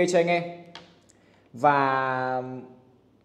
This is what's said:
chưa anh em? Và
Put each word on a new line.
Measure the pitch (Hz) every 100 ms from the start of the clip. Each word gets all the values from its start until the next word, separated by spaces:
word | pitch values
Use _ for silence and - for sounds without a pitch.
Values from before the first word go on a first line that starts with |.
| 175
chưa | 175
anh | 170
em? | 170 170 - - - - _ _ _ _ _ _
Và | 113 143 143 135 131 131 127 127 127 127 127 - - _ _ _ _